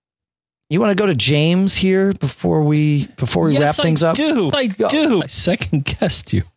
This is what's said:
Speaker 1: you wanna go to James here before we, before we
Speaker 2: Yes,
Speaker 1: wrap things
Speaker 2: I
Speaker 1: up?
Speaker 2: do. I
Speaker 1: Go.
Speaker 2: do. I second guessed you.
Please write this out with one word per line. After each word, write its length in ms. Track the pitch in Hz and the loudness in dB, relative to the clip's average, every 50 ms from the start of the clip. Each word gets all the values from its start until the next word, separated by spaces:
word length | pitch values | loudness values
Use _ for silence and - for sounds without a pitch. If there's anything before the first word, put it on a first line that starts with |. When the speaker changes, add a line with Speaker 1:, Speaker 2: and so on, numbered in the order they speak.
| _ _ _ _ _ _ _ _ _ _ _ _ _ _ | _ _ _ _ _ _ _ _ _ _ _ _ _ _
Speaker 1:
you 100 | 147 185 | -2 0
wanna 160 | 226 214 196 | 2 2 2
go 100 | 180 214 | 2 0
to 100 | 196 165 | 0 0
James 600 | 120 - 135 147 147 151 165 175 185 196 196 - | 0 0 2 2 2 2 2 2 2 0 0 0
here 380 | - 185 190 190 190 190 196 196 | 0 0 2 2 2 2 0 0
before 500 | - - 131 - - - 175 165 160 151 | -2 -4 -6 -6 -4 -2 0 0 2 2
we, 440 | 147 151 151 151 151 147 143 143 - - - | 2 2 2 2 2 2 0 -2 -4 -6 -6
before 280 | 139 110 - - 170 | -6 -2 0 0 0
we 80 | - - | 2 2
Speaker 2:
Yes, 240 | 139 147 147 151 - | 2 2 2 2 0
Speaker 1:
wrap 60 | 294 | 0
things 200 | - 160 - 170 | 0 2 2 2
Speaker 2:
I 80 | 165 | 0
Speaker 1:
up? 40 | 165 | 0
Speaker 2:
do. 340 | - 302 311 302 247 190 143 131 | 0 0 0 0 0 0 0 0
I 140 | 285 262 220 | -2 -2 -2
Speaker 1:
Go. 200 | 190 - 220 - | -2 -2 -2 0
Speaker 2:
do. 360 | 269 311 302 311 240 180 143 | 0 0 0 2 0 0 -2
I 40 | 139 | -2
second 580 | - - - 175 180 - - - - 147 139 | -2 -2 0 0 -2 -2 -4 -4 -4 -4 -2
guessed 480 | - - - 214 170 - - - - - | -4 -4 -2 -2 -2 -2 -4 -4 -2 -4
you. 100 | 95 - - _ | -4 -4 -4 _